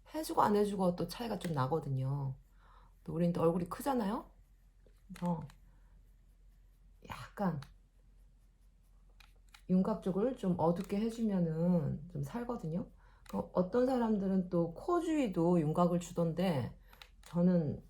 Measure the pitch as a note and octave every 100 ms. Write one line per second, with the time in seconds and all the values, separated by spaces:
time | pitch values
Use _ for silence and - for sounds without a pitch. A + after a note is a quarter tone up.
0 | - D#4 D#4+ E4 - G#3 G#3 G3 F#3 F3
1 | F3 - A#3 G#3 F3+ D3 C3 D#3 D3 C3+
2 | C3 C#3+ C3+ C3 - _ - - - _
3 | - D#3 F3 F3 E3 F3 E3+ - C#4+ C4
4 | G3 B3 - - - - _ _ - -
5 | - F#3 F3 E3 D3 - - - - -
6 | - _ _ _ - - - _ - -
7 | - - C3 - F#3+ D3 - - _ _
8 | - - - _ _ _ _ _ _ -
9 | - - - - - - - F#3 G3 G#3+
10 | F#3+ F3+ A#3 B3+ F#3+ E3+ D#3+ F3 G3 G3+
11 | A3+ A3+ A3+ F#3+ E3 D#3+ F3 F3 C3+ C3
12 | - C#3+ C#3 A#3+ A#3+ A#3 D#3+ E3+ B3+ -
13 | - - - G3 - - F3+ A#3+ B3+ B3+
14 | A3+ G#3+ F#3+ F#3+ F3+ F3 E3+ - - F4
15 | E4+ D#4 B3 F3+ E3 F3+ D3+ D#3 F3 F3
16 | - - E3+ D#3+ F#3 C#3+ A2+ - - -
17 | - - - E3+ F3 F3 D3+ -